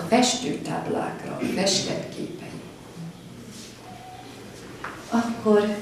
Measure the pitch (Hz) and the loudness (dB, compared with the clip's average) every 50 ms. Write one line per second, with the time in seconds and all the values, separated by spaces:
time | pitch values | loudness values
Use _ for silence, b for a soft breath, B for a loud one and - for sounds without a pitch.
0 | 170 165 220 247 247 - - - - - - - - - 156 - - - - - | 0 4 6 6 8 6 4 2 0 0 -2 -2 -2 -2 -2 -2 0 0 0 0
1 | - - - - - - - - - - - - 190 196 - - - - - - | 0 -2 -4 -6 -6 -6 -4 -2 0 0 2 4 4 6 6 4 2 2 -2 -2
2 | - - - - - - - - - - - - - - - - - - - - | -4 -6 -6 -6 -6 -6 -6 -8 -10 -10 -10 -10 -12 -12 -14 -16 -16 -16 -12 -10
3 | - - - - - - - 240 240 - - - - - - - - - - - | -10 -10 -10 -12 -14 -14 -14 -14 -14 -14 -14 -14 -14 -14 -14 -16 -16 -16 -14 -14
4 | - - - - - - - - - - - - - - - - - - - - | -14 -14 -14 -14 -14 -14 -14 -14 -14 -14 -14 -14 -14 -14 -12 -10 -10 -10 -10 -10
5 | - - - 233 233 - - - - 214 208 208 208 214 - - | -8 0 2 2 2 2 -2 0 6 8 8 8 8 6 2 -2